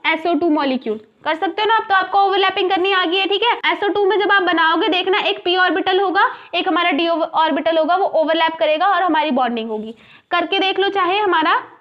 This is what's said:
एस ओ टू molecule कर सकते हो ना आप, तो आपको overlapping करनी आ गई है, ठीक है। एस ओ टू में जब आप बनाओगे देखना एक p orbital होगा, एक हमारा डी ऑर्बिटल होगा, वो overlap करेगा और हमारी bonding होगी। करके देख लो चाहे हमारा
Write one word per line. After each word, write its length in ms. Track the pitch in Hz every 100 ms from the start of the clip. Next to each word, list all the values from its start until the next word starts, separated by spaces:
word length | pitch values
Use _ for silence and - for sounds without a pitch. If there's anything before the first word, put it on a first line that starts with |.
| 294
एस 200 | 320 349
ओ 60 | 302
टू 140 | 339
molecule 480 | 294 269 254 233 214 - _
कर 120 | 285 320
सकते 260 | 381 -
हो 60 | 427
ना 80 | 453
आप, 80 |
तो 120 | 453 392
आपको 240 | 370 403
overlapping 500 | 392 381 381 381 370
करनी 220 | 370 381
आ 120 | 381 349
गई 120 | 370
है, 80 | 381
ठीक 160 | 392
है। 160 | 466 453 311
एस 160 | 330
ओ 40 | 403
टू 160 | 403 392
में 120 | 403
जब 120 | 415
आप 120 | 403
बनाओगे 440 | 349 339 330 330 427
देखना 280 | 359 370 370
एक 240 | 349 415
p 120 | - 370
orbital 420 | 359 339 - 381
होगा, 300 | 392 359 494 - - 339
एक 120 | 370
हमारा 240 | 320 349
डी 160 | 285 339
ऑर्बिटल 720 | 330 330 311 320 285 320 320
होगा, 180 | 311 370
वो 100 | 381
overlap 480 | 320 311 320 320 320
करेगा 320 | 311 311 381
और 160 | 359
हमारी 280 | 359 311 302
bonding 360 | 262 240 233 226
होगी। 260 | 214 220 233 - - -
करके 280 | 349 330 392
देख 200 | 381 381
लो 100 | 392
चाहे 260 | 392 349 392
हमारा 420 | 415 330 311 415 - -